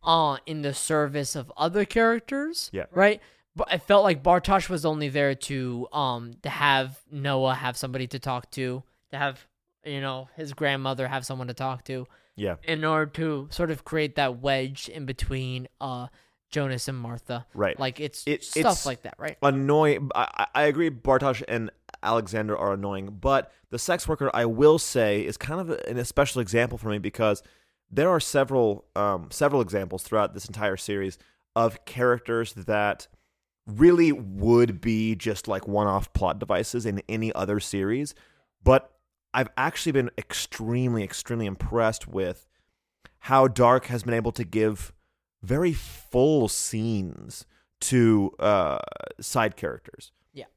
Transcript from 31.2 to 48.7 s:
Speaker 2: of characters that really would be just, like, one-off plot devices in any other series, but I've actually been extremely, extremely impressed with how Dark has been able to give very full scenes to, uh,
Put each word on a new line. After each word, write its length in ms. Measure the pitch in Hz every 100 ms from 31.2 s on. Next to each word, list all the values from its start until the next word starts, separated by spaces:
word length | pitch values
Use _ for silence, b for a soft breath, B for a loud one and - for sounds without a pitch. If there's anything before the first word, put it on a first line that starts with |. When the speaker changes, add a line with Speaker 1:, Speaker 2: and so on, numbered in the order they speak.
| b b b
Speaker 2:
of 300 | - 117 113
characters 720 | - 123 123 120 - 117 113
that 540 | - 90 107 104 - - _ _ _ _ _ -
really 440 | 104 165 175 165
would 680 | 139 104 98 107 120 120 95
be 340 | 113 110 110
just, 320 | 107 117 101 -
like, 180 | 98 -
one-off 440 | 101 104 98 -
plot 260 | - 95 98
devices 460 | - 98 113 123
in 160 | 110 101 -
any 240 | 110 110
other 280 | - 98 104
series, 540 | - 101 98 123 147 - b b b _
but 300 | - 131 - _ _ _ _
I've 180 | 123 131 -
actually 360 | 143 - 170
been 180 | 139 123 -
extremely, 840 | - - - - 110 120 127 117
extremely 420 | 98 - - 120 104
impressed 600 | 95 - 117 110 110 -
with 380 | 95 92 92 _ _ _ _ _ _ b b
how 260 | - 135 135
Dark 380 | 117 120 123 -
has 160 | 120
been 120 | 120
able 180 | 113 110
to 120 | 113
give 480 | 101 110 110 101 - - _ _ _ _
very 280 | 95 135 175
full 760 | 151 - - - 123 139 151 110
scenes 1000 | - - 110 113 107 92 - 50 - - _ _ _
to, 500 | - 127 113 110 98 -
uh, 380 | 95 101 80